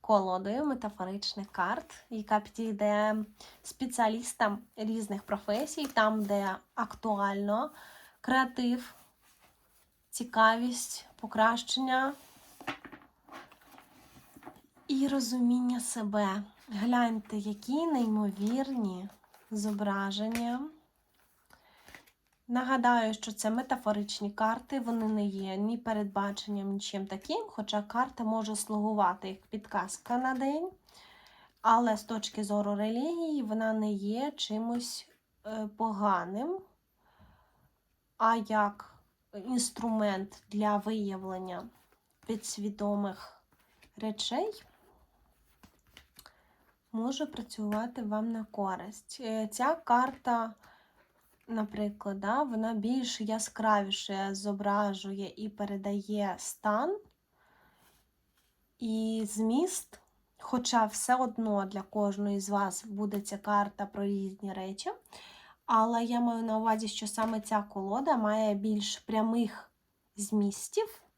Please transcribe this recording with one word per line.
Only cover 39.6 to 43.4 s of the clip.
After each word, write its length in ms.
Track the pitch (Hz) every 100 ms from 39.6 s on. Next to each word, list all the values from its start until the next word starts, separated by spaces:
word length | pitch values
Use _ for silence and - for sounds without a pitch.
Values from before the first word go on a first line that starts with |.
| - - 226 220 208 190 202 - _
для 280 | 208 208 208
виявлення 920 | 202 220 202 190 190 185 185 180 - _ _ _ _ _ -
підсвідомих 1120 | 226 - - 208 208 208 208 202 185 - -